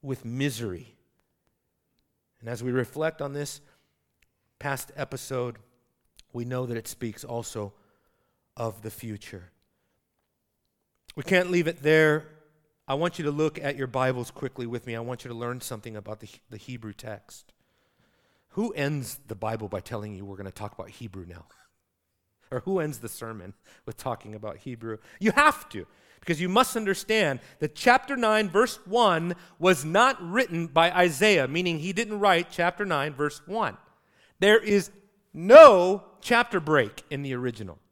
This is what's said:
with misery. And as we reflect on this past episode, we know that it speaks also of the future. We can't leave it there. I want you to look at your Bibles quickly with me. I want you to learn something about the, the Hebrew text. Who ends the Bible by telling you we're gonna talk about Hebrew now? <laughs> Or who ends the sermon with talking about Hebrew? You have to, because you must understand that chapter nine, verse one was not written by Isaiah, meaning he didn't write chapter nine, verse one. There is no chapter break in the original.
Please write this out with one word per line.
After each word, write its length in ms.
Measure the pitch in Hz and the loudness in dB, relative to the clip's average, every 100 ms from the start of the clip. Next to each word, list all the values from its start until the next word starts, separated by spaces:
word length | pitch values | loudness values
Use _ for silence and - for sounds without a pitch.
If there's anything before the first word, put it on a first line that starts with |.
with 220 | 139 127 | -10 -10
misery. 680 | 117 123 143 113 117 87 - _ _ _ _ _ _ _ _ _ _ _ _ _ _ _ | -10 -4 -4 -4 -8 -10 -14 _ _ _ _ _ _ _ _ _ _ _ _ _ _ _
And 80 | 117 | -12
as 140 | 117 | -8
we 80 | 123 | -2
reflect 500 | 123 120 147 156 160 | -2 -2 -2 -6 -4
on 120 | 147 | -10
this 280 | 143 143 - _ _ _ _ _ _ _ _ _ _ | -8 -10 -12 _ _ _ _ _ _ _ _ _ _
past 340 | 143 135 - - | -6 -6 -8 -10
episode, 600 | 139 131 - 131 123 113 _ _ _ _ _ _ _ | -10 -10 -8 -6 -6 -8 _ _ _ _ _ _ _
we 120 | 120 | -10
know 220 | 120 127 127 | -6 -6 -4
that 100 | 117 | -6
it 100 | 110 | -8
speaks 380 | - 120 107 | -10 -10 -10
also 480 | - 117 113 - 101 _ _ _ _ _ _ _ _ - | -10 -10 -10 -10 -12 _ _ _ _ _ _ _ _ -8
of 260 | 113 104 | -8 -8
the 80 | 107 | -14
future. 600 | - 117 104 - 98 87 _ _ _ _ _ _ _ _ _ _ _ _ _ _ _ _ - | -14 -12 -12 -14 -18 -20 _ _ _ _ _ _ _ _ _ _ _ _ _ _ _ _ -14
We 60 | |
can't 260 | 139 185 180 | 0 0 2
leave 160 | 180 165 | 0 -2
it 160 | 170 | -2
there. 460 | 147 156 156 151 156 - _ _ _ _ - | 2 4 4 2 -4 -20 _ _ _ _ -8
I 80 | |
want 240 | 139 170 - | -4 -4 -4
you 60 | |
to 60 | 147 | -6
look 320 | 147 156 151 | -2 -2 -2
at 140 | 143 135 | -8 -6
your 100 | 135 | -6
Bibles 440 | 123 127 127 120 | -2 -2 -2 -6
quickly 360 | - 135 - 120 | -10 -12 -8 -8
with 200 | 117 123 | -8 -8
me. 80 | |
I 60 | 113 | -10
want 240 | 117 123 | -8 -10
you 40 | 127 | -12
to 80 | 117 | -10
learn 240 | 120 123 | -8 -8
something 360 | - 113 110 107 | -10 -12 -12 -14
about 240 | 101 107 | -12 -14
the, 80 | 107 - _ | -16 -20 _
the 80 | 107 | -20
Hebrew 360 | - 123 110 | -14 -14 -12
text. 600 | 101 113 104 _ - _ _ _ _ _ _ _ _ _ _ _ | -14 -14 -16 _ -20 _ _ _ _ _ _ _ _ _ _ _
Who 220 | - 226 | -8 -6
ends 480 | - 139 147 127 - _ | -4 -4 -4 -8 -14 _
the 80 | |
Bible 340 | 104 107 110 107 | -8 -6 -6 -6
by 120 | 98 | -10
telling 340 | - 113 107 | -8 -10 -10
you 100 | 98 | -14
we're 120 | 98 98 | -16 -14
gonna 140 | 98 | -16
talk 220 | - 104 | -12 -14
about 180 | - 95 | -14 -18
Hebrew 360 | 110 117 95 85 | -16 -16 -16 -16
now? 200 | 87 82 | -18 -20
<laughs> 40 | _ _ _ _ _ _ _ _ _ _ | _ _ _ _ _ _ _ _ _ _
Or 100 | 127 | -8
who 180 | 180 190 | -4 -4
ends 200 | 156 127 | -4 -8
the 100 | 113 | -14
sermon 420 | - 113 110 92 - _ _ | -12 -14 -14 -16 -20 _ _
with 140 | - 113 | -18 -10
talking 360 | - 117 107 | -6 -8 -10
about 220 | 107 104 80 | -14 -14 -14
Hebrew? 400 | - 120 113 107 - - | -14 -12 -12 -12 -16 -2
You 120 | 214 | 0
have 360 | 262 302 - - | 4 2 2 -10
to, 180 | 104 85 _ _ _ | -14 -14 _ _ _
because 220 | - 156 | -6 -4
you 80 | 180 | 0
must 280 | 196 247 233 | 2 2 0
understand 640 | 208 190 - 220 175 131 - _ | -4 -6 -2 0 0 -4 -10 _
that 160 | 151 | -10
chapter 420 | - - 254 - 277 | -2 4 4 2 -2
nine, 320 | 226 214 208 | 2 2 2
verse 300 | 180 240 - - | 2 0 -2 -6
one 480 | 220 226 165 170 175 - _ | 2 4 2 -2 -8 -12 _
was 260 | 175 170 | 2 2
not 320 | 147 180 247 262 175 | 2 4 4 2 -4
written 400 | 202 254 170 170 | -2 -2 -2 -2
by 240 | 139 170 | 2 2
Isaiah, 560 | 180 180 139 214 190 131 | 4 2 4 4 4 2
meaning 320 | 156 180 165 | -2 -2 -2
he 140 | 170 | -4
didn't 280 | 190 226 208 | -4 -4 0
write 260 | 202 170 175 | 2 2 0
chapter 360 | - 175 175 202 | -2 -2 -2 -4
nine, 260 | 156 143 | -2 -4
verse 300 | 135 147 - | -4 -6 -6
one. 320 | - 208 190 98 _ _ _ _ _ _ | -10 -4 -4 -6 _ _ _ _ _ _
There 180 | 196 220 | 4 4
is 320 | 214 202 175 - _ _ _ | 4 0 0 -12 _ _ _
no 720 | 156 175 269 311 196 180 196 - - | -10 12 12 12 12 4 0 -6 -18
chapter 360 | - 240 240 202 | 0 2 2 -2
break 440 | 151 151 110 - - | 2 2 2 -4 -10
in 100 | 143 | -8
the 140 | 139 | -6
original. 440 | 127 123 113 101 80 _ | -4 -6 -6 -12 -14 _